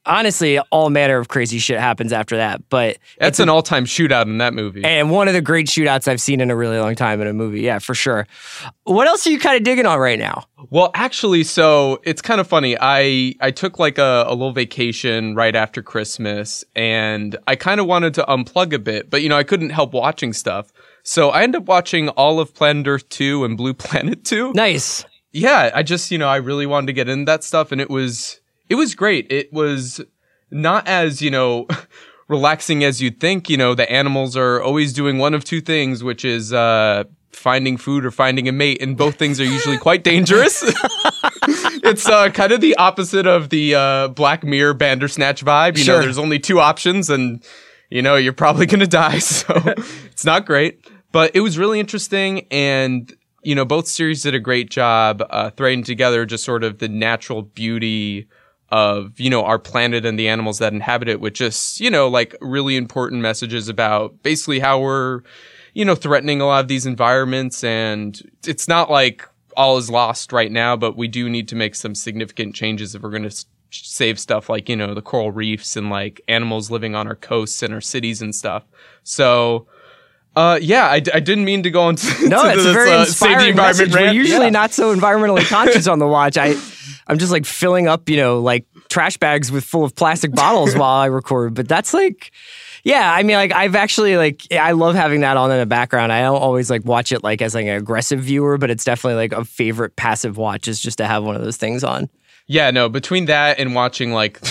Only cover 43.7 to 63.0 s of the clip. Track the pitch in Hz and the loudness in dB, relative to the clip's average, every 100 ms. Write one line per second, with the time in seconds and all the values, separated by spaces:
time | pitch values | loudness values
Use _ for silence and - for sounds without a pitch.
43.7 | 143 139 135 135 127 143 156 147 139 147 | 2 2 0 -2 0 0 0 -2 2 2
44.7 | 131 147 131 143 156 139 139 135 147 170 | 2 0 0 -2 0 0 0 2 4 4
45.7 | 156 139 175 131 127 151 147 - 175 147 | 2 4 4 2 -2 -2 -2 2 4 4
46.7 | - 180 196 160 139 123 117 - - - | 2 0 0 0 0 -2 -6 -14 -20 -20
47.7 | _ - 123 131 139 127 127 156 151 175 | _ -8 -2 2 2 2 2 2 4 4
48.7 | 202 190 170 156 151 - - - 165 160 | 4 4 4 2 0 -2 -4 0 0 0
49.7 | 226 - - - - 151 175 208 143 147 | -4 -8 -14 -18 -4 0 0 2 0 0
50.7 | - _ - _ 165 160 185 214 160 202 | -4 _ -20 _ 2 2 2 0 0 0
51.7 | 214 208 208 - 196 190 190 - 139 139 | 0 -2 -6 -4 -2 -2 -4 -4 -2 0
52.7 | 135 131 127 120 - _ _ - 139 123 | 0 0 -4 -6 -20 _ _ -4 -2 0
53.7 | 151 165 - 160 151 143 131 117 123 120 | -2 -2 -4 -4 -2 -2 -2 -2 -2 -2
54.7 | - 120 113 110 104 110 107 107 - 131 | -2 2 2 2 0 -4 -4 -6 -2 -2
55.7 | 127 120 117 127 117 110 113 - 117 113 | -2 -4 0 0 0 -2 -6 -4 -4 -4
56.7 | 104 110 107 113 113 - 110 104 - 113 | -6 -6 -2 -2 -2 -6 -10 -10 -8 -6
57.7 | 113 113 110 104 101 101 _ _ _ - | -4 -4 -4 -4 -8 -12 _ _ _ -4
58.7 | 110 104 101 101 - 127 123 101 113 - | 0 2 0 -6 -6 -2 0 0 -2 -2
59.7 | 123 120 117 113 110 110 110 110 104 110 | -2 -2 -2 -4 -2 -2 -2 -4 -4 -4
60.7 | 107 101 120 117 107 107 - 123 - - | -4 -4 -4 -2 -4 -6 -4 -4 -4 -8
61.7 | - 240 170 131 123 117 - 135 139 135 | -4 -2 2 2 2 -2 -6 -6 -4 -2
62.7 | 131 117 135 | -2 -4 -4